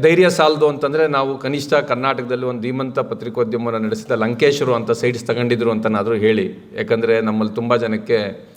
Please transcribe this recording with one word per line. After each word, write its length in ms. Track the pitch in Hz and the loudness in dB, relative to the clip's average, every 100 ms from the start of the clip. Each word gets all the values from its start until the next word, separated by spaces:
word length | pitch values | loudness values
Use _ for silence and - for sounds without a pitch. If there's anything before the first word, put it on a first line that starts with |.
ಧೈರ್ಯ 300 | 156 170 180 | 4 6 4
ಸಾಲದು 380 | 165 156 151 151 | 6 2 4 2
ಅಂತಂದರೆ 400 | 139 139 151 156 | 2 -2 2 2
ನಾವು 300 | 143 139 135 | 2 -2 -2
ಕನಿಷ್ಠ 360 | 135 143 143 | -4 -4 0
ಕರ್ನಾಟಕದಲ್ಲಿ 720 | 147 - 123 135 135 120 127 127 | 0 0 -2 0 -2 -2 -4 -4
ಒಂದು 160 | 120 | -4
ಧೀಮಂತ 360 | 120 127 131 135 | -4 -4 -4 -4
ಪತ್ರಿಕೋದ್ಯಮವನ್ನು 800 | 127 107 120 113 113 113 117 113 | -4 -6 -6 -2 -2 -2 -2 -2
ನಡೆಸಿದ 320 | 110 - - | -2 -4 -4
ಲಂಕೇಶರು 640 | 117 113 117 143 143 127 | -2 0 2 2 2 0
ಅಂತ 160 | 117 110 | 0 0
ಸೈಡ್ಸ್ 340 | 117 123 120 | -2 0 -2
ತಗೊಂಡಿದ್ರು 460 | - 117 120 117 117 | -4 -2 0 0 0
ಅಂತನಾದರೂ 440 | 110 110 107 104 | 0 0 0 0
ಹೇಳಿ, 560 | 113 107 110 92 - - - | 2 2 2 0 -6 -14 -8
ಯಾಕಂದರೆ 440 | 110 113 113 113 | -2 0 2 2
ನಮ್ಮಲ್ಲಿ 340 | 110 107 107 | 2 0 -2
ತುಂಬ 220 | 110 117 120 | -4 0 0
ಜನಕ್ಕೆ 720 | 113 107 107 117 101 95 - | 0 -4 0 0 0 -8 -16